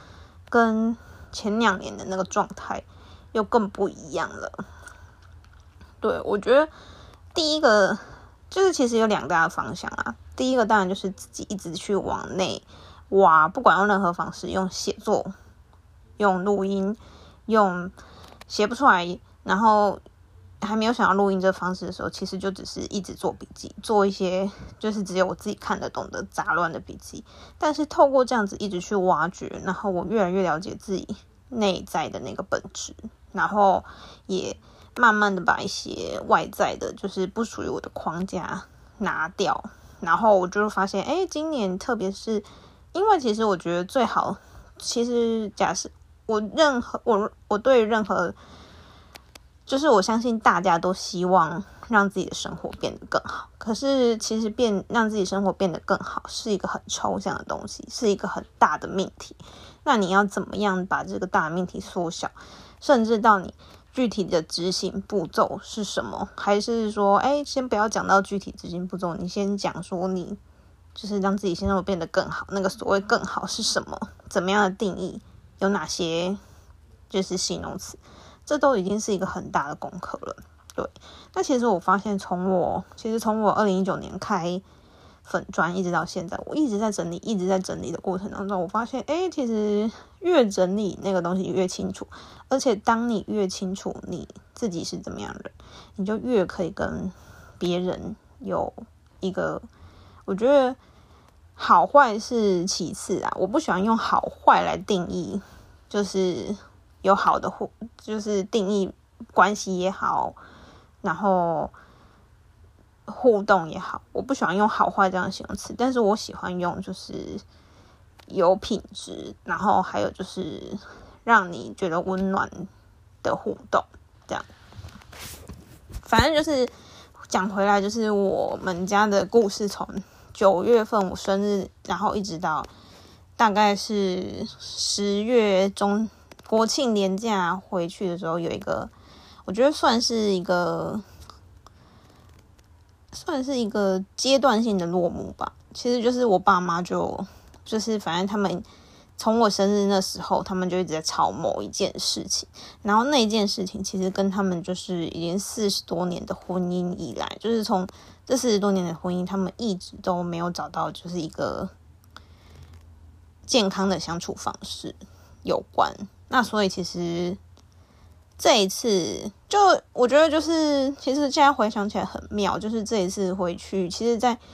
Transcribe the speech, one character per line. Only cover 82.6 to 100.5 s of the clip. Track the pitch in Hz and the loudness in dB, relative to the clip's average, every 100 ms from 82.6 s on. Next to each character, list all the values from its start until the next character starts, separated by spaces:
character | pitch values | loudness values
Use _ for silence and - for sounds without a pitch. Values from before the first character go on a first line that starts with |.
| - 185 - - | 2 -2 -6 -10
其 | 226 | -4
实 | 226 | -2
从 | 220 220 | 0 2
我 | 208 | 2
二 | - 214 | 4 2
零 | 185 | 2
一 | |
九 | 190 156 | 0 -4
年 | - 185 | -6 -10
开 | - 196 170 180 - - - - - - | -2 -2 -2 -4 -8 -20 -20 -20 -20 -20
粉 | - 185 - | -6 -6 -4
专 | 190 165 180 | 0 0 0
一 | |
直 | 175 | 0
到 | 170 175 | 0 -2
现 | 190 170 | -6 -8
在， | - - | -8 -6
我 | 302 | -2
一 | 294 | 0
直 | 202 | 0
在 | 220 | -2
整 | 202 170 | -2 -4
理， | 175 | -6
一 | 202 208 | -4 -2
直 | 180 | 2
在 | 190 | 0
整 | 185 165 | -2 -6
理 | - | -6
的 | - | -6
过 | - 185 | -4 -4
程 | 202 | -6
当 | - 196 | -8 -4
中， | 190 | -4
我 | 185 | -2
发 | 220 233 | -4 -4
现， | 254 - | -6 -4
诶， | 320 370 | -2 -2
其 | 311 240 | -2 -2
实 | 220 208 208 220 - - - | 0 0 0 -2 -6 -20 -4
越 | 339 339 226 | 2 4 4
整 | 196 180 202 | 4 2 2
理 | 202 - | -2 -2
那 | 196 | -2
个 | 185 | 0
东 | 170 190 | 0 -2
西 | |
越 | 175 175 185 | 0 0 0
清 | - 190 | -2 -8
楚， | 190 - - - - - | -8 -12 -14 -20 -14 -2
而 | 269 | 0
且 | 262 202 | 2 0
当 | - 226 240 | 2 0 0
你 | 214 - | -2 -2
越 | 214 190 | -2 -2
清 | - 185 196 | -2 -6 -6
楚 | 185 - - | -8 -10 -10
你 | 180 - - - - | -10 -10 -18 -18 -6
自 | 233 | -4
己 | 170 | -4
是 | - - | -6 -8
怎 | - | -10
么 | - | -10
样 | - - | -10 -12
的 | |
人， | - - - - - - | -16 -18 -20 -20 -16 -6
你 | 196 | -4
就 | 214 | -2
越 | 240 233 | 2 2
可 | 175 - | 2 -2
以 | 170 | -6
跟 | - 160 160 185 - - - - - | -4 -6 -4 -8 -10 -20 -20 -20 -6
别 | 180 175 | -2 0
人 | 180 - - 214 _ - | -2 -4 -8 -12 _ -14
有 | 196 180 - - 233 _ _ - | -6 -4 -4 -8 -20 _ _ -8
一 | 190 | -6
个， | 190 160 151 - - - - - - - | -4 -4 -6 -12 -20 -20 -20 -20 -16 -8
我 | |
觉 | 190 | 0
得 | 240 | 4